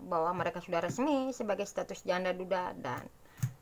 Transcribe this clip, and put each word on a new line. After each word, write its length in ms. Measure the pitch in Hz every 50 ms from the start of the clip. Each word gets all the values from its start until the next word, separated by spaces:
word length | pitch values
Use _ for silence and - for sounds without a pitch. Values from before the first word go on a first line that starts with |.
| 180
bahwa 280 | 180 180 165 160 170 180
mereka 280 | 180 165 175 - 180
sudah 200 | 170 - 175 170 170
resmi 480 | 175 135 - 254 311 294 269 262 262 254
sebagai 320 | - 240 208 196 190 202
status 400 | 202 - - 180 - 196 - -
janda 280 | 190 180 180 185 185 180
duda 400 | 180 185 180 190 185 180 190 196 175
dan 240 | - 131 120 - - - - - - - - - - - - -